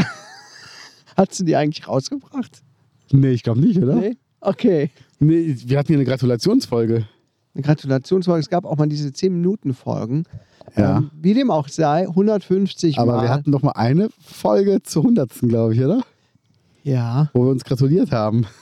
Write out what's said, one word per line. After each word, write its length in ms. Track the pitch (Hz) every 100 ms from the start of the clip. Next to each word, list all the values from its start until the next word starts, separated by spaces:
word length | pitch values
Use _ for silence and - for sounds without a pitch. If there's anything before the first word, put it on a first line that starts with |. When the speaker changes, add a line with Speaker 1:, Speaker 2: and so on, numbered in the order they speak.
| - - - - -
Speaker 1:
<laughs> 640 | - - - - _ _ -
Hattest 240 | 190 -
du 40 |
die 100 | 170 139
eigentlich 300 | 151 - 80
rausgebracht? 760 | 123 - 285 - 277 - - _ _ _ _ -
Speaker 2:
Nee, 180 | 135 135
ich 140 | 123
glaub 140 | - 113
nicht, 200 | 180 185
oder? 140 | 131
Speaker 1:
Nee? 220 | 233 208 247 _ _
Okay. 500 | - - 240 165 139 _ _ -
Speaker 2:
Nee, 360 | 147 165 165 123 123
wir 120 | 139
hatten 100 | 143
hier 80 | 147
eine 60 | 123
Gratulationsfolge. 1000 | 127 123 120 175 254 - 120 113 113 107 _ _ _ _
Speaker 1:
Eine 80 | -
Gratulationsfolge. 760 | 139 151 135 131 - 185 180 170
Es 80 | 147
gab 160 | 175
auch 120 | - 147
mal 120 | 151
diese 240 | 147 147
zehn 200 | 135 190
Minuten 400 | 175 175 214 139
Folgen. 500 | 131 - 110 110 143 170 - _ _ - -
Speaker 2:
Ja. 220 | 104 98
Speaker 1:
Ähm, 120 | 147 156
wie 140 | 170
dem 160 | 220 254
auch 160 | 156 143
sei, 380 | - 156 156 185
hundertfünfzig 920 | 175 208 208 - 190 196 - 170 139
Speaker 2:
Aber 160 | 117 120
Speaker 1:
Mal. 60 |
Speaker 2:
wir 40 | 120
hatten 200 | 135 147
doch 120 | 139
mal 100 | 139
eine 360 | - 113 156 220 -
Folge 580 | - - - 208 196 190
zur 180 | - 165
hundertsten, 460 | 151 233 123 - 120
glaub 240 | 113 113
ich, 80 | 113
oder? 180 | 131 240 - _ _ _ _ _ _ _
Speaker 1:
Ja. 440 | 147 131 117 123 151
Speaker 2:
Wo 100 | 127
wir 60 | 127
uns 140 | 131
gratuliert 480 | - 131 135 175 254
haben. 340 | 123 107 113 104 -